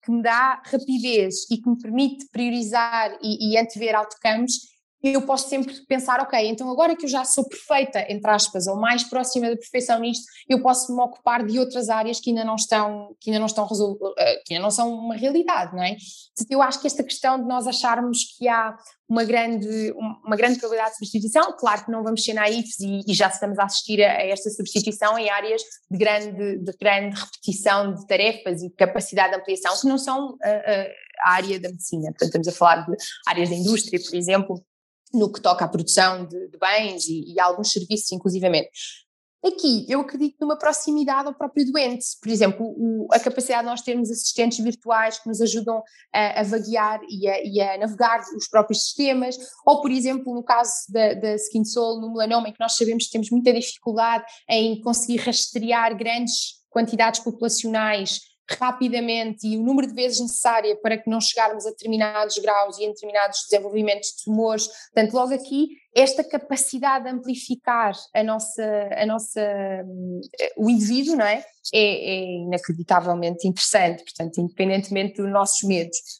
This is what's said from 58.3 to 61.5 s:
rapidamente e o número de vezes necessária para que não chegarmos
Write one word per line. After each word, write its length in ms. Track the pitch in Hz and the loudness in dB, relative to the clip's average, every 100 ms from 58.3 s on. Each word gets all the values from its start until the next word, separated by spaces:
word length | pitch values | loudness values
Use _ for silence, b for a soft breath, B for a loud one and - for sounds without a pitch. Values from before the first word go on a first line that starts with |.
| b - | b -12
rapidamente 960 | - 254 247 254 233 233 226 220 214 214 | -4 -2 0 -2 0 -2 -2 -2 -4 -4
e 100 | 220 | 0
o 60 | |
número 260 | 233 269 269 | 2 2 0
de 60 | |
vezes 260 | - 247 247 | 0 -2 0
necessária 560 | 240 - 247 226 214 208 | -2 0 2 2 2 0
para 200 | 226 220 | 0 0
que 140 | 226 | 0
não 100 | 226 | 0
chegarmos 460 | 214 - 220 | 0 2 2